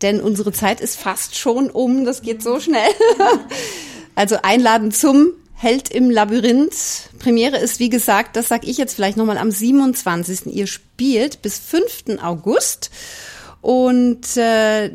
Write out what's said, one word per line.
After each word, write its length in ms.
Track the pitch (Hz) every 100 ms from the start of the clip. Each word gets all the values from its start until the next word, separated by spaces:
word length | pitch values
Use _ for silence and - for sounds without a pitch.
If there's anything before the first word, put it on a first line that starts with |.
denn 180 | 196 208
unsere 320 | 208 202 208
Zeit 300 | - 202 -
ist 180 | - -
fast 340 | 202 185 -
schon 360 | - 269 240 269
um, 340 | - 254 262
das 160 | 247 254
geht 220 | 220 220
so 180 | 226 269
schnell. 300 | 320 254 226 415 453 -
<laughs> 960 | 403 381 - 523 466 - - - - -
Also 200 | 202 214
einladen 500 | 190 240 233 226 214
zum 380 | - 302 277 339 349 _
Held 340 | - 233 262 -
im 200 | 247 254
Labyrinth. 960 | 220 208 233 233 247 302 - - - - -
Premiere 380 | 254 233 233 269
ist, 220 | 247 -
wie 80 | 240
gesagt, 480 | 240 226 202 233 220
das 100 | 233
sag 160 | 233 -
ich 100 | 254
jetzt 180 | 254
vielleicht 220 | - 196 208
noch 80 |
mal, 140 | 220 196
am 120 | 220
siebenundzwanzigsten. 1000 | 196 233 277 262 247 185 170 175 185 -
Ihr 140 | - 196
spielt 720 | - _ - 262 226 285 -
bis 160 | 208 -
fünften 640 | - 330 466 - - 208
August 680 | 170 170 196 - - - - - - - - - - -
und, 760 | - 254 254 247 247 240 - 240
äh, 540 | 226 220 214 214 208